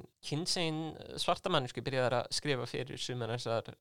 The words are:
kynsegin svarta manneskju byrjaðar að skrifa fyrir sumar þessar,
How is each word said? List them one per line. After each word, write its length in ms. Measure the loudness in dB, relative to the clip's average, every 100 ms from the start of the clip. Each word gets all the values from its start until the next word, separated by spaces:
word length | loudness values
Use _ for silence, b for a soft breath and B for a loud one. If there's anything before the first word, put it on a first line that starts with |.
| -8 _
kynsegin 600 | -4 -2 0 2 2 0 -2 -6 -8 -4
svarta 340 | 2 2 4
manneskju 320 | 2 2 -2
byrjaðar 320 | -2 2 4 4
að 160 | 2
skrifa 340 | 0 2 0 0
fyrir 320 | -4 -4 -4
sumar 320 | -4 -2 -2
þessar, 400 | -2 0 0 0 -10